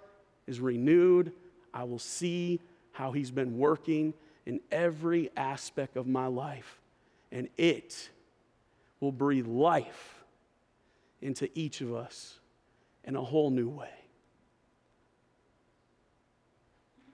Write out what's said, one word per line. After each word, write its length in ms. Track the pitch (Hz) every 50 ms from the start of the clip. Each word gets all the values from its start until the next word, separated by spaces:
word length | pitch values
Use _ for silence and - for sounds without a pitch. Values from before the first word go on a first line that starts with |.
| - - - - _ _ _ _ _ -
is 100 | 131 120
renewed, 720 | 123 131 123 120 123 143 160 175 175 185 180 175 175 170 - - - - _ - - _ -
I 100 | 120 123
will 160 | 123 123 117
see 600 | - - - - 170 175 170 175 175 175 175 170 - - - _ _ _
how 200 | _ - 135 135
he's 180 | 127 143 143 127
been 280 | 127 135 135 127 117 117
working 580 | 135 147 160 151 - - 160 151 156 156 156 - - - - _ _ -
in 120 | 123 - - _
every 580 | - 156 170 175 160 151 160 170 170 170 160 131 - 123
aspect 580 | 135 135 139 135 - - - - 139 131 -
of 120 | 127 127 123
my 180 | 131 131 131
life. 560 | 131 127 123 139 147 139 131 117 - - - _ _ _ _ _ _ _ _ _ _
And 160 | - 123 127 - -
it 540 | - 165 170 147 110 - - - - - - - _ _ _ _ _ _ _ _ _ _ _ _ _ _ _ _ _
will 120 | - 139
breathe 340 | 135 123 139 143 143 135 123
life 800 | 113 117 123 147 170 170 151 - - - - - - - - - _ _ _ _ _ _ _ _ _ _ _ _ _ _ _ _ _ _ _
into 260 | - 139 131 - 139 131 -
each 280 | 160 160 151 - -
of 120 | 139 120 117
us 460 | 117 117 - - - - - - - _ _ _ _ _ _ _ _ _ _ _ _ _
in 120 | 113 123
a 60 | 135
whole 300 | 127 120 139 156 151 143
new 180 | 135 127 120 117
way. 220 | 143 147 - - - - - - _ _ _ _ _ _ _ _ _ _ _ _ _ _ _ _ _ _ _ _ _ _ _ _ _ _ _ _ _ _ _ _ _ _ _ _ _ _ _ _ _ _ _ _ _ _ _ _ _ _ _ _ _ _ _ _ _ _ _ -